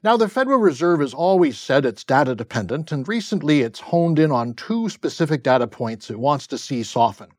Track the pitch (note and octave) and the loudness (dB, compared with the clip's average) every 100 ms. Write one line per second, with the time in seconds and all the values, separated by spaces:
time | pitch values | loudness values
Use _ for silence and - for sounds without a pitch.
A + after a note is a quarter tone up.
0 | G#3+ A#3 G#3+ C4 C4 C4+ G3+ B2+ F3 E3+ | 2 2 2 0 0 4 2 2 0 2
1 | C#3 - F3 F#3+ D#3+ A2+ - C3+ C3 G#2+ | 0 0 2 4 2 0 0 2 2 -4
2 | - C3+ C3+ A#2+ A2+ B2 F#2 C#3 D#3+ D3 | 0 2 2 -2 -4 -6 -4 -6 -6 -6
3 | C#3 A3+ G3+ G3 D3 D3+ A#2 - - E3+ | -4 -6 -4 -4 2 2 2 -4 -2 0
4 | E3+ D#3 D#3 B2+ A#2 A3+ - A3+ A3+ - | 2 4 4 2 -2 -8 -6 -4 -4 -4
5 | D3+ - D#3+ D3+ C3 B2+ A#2 - A2+ A2 | -8 -2 -2 0 2 2 0 -4 -8 -8
6 | - A2+ C3+ C#3+ - B2 - B2+ A2 B2 | -12 -4 -2 -2 -4 -10 -6 -6 -4 0
7 | A#2 G2+ F2 | 0 -2 -20